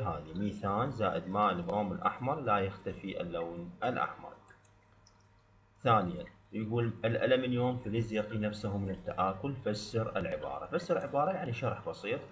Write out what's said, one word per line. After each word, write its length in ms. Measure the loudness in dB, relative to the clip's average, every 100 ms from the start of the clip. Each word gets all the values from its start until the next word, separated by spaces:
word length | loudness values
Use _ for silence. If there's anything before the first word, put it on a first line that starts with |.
| 2
هذه، 300 | -4 -6 -2
ميثان 520 | -2 0 0 2 0
زائد 380 | 2 0 0 0
ماء 240 | 2 4
البروم 400 | 2 0 0 0
الأحمر، 480 | 0 -2 0 -2 0
لا 180 | 2 2
يختفي 640 | 2 -2 -8 -6 -6 -4
اللون 500 | -4 -4 -4 -6 -10 -4
الأحمر. 480 | -2 0 -2 -4 -14 -16 -20 -20 -20 -20 _ -20 -20 -20 -20 -20 _ -20 _ -2
ثانيًا، 420 | 4 6 4 -2 -10 -16 -10
يقول: 400 | -6 0 2 0 0
"الألمنيوم 760 | 0 2 4 4 4 2 2 0
فلز 340 | 0 0 2
يقي 260 | 0 0 0
نفسه 380 | 0 0 -2 0
من 120 | -2
التآكل، 640 | -2 -4 0 0 2 -4 -2
فسر 600 | -2 -2 -2 0 0 0
العبارة." 500 | 0 -2 -4 -6 -4
فسر 300 | -4 2 0
العبارة 320 | 2 2 2
يعني 220 | 2 -2
شرح 360 | -2 -2 -2 -4
بسيط. 320 | -6 -2 -4 -2